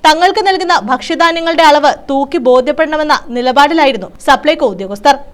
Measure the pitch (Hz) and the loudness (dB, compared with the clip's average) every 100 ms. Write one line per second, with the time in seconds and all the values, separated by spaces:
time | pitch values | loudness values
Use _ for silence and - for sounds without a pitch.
0 | 311 311 359 392 381 381 359 339 208 254 | 2 2 0 0 -2 -2 -2 -2 -2 -6
1 | - 330 339 330 330 330 320 294 285 - | -4 -2 0 0 -2 2 4 4 2 -2
2 | - 269 277 349 247 254 254 294 311 311 | -4 -4 -2 -2 2 2 2 -2 -2 -2
3 | 302 277 - 240 254 254 285 330 285 226 | -2 -2 -2 -4 0 2 2 4 2 0
4 | 185 - - 269 285 320 262 185 190 202 | -10 -6 0 2 2 0 -2 -2 -10 -2
5 | 285 269 - | 0 0 -6